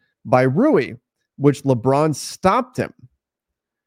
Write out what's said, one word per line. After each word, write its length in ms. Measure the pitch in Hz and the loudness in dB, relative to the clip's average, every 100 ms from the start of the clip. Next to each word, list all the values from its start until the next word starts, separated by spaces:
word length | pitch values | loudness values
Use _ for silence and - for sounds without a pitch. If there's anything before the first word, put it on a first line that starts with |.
| _ _ | _ _
by 180 | - 127 | 0 2
Rui, 520 | 131 139 294 208 107 117 _ _ _ - | 2 2 2 2 -2 -8 _ _ _ -2
which 260 | 143 139 | 0 0
LeBron 500 | 135 123 120 139 156 | 0 0 0 0 0
stopped 640 | 147 - - 185 226 247 - | -2 -10 -4 0 0 -2 -8
him 180 | 98 - - _ _ _ _ _ _ _ | -8 -10 -20 _ _ _ _ _ _ _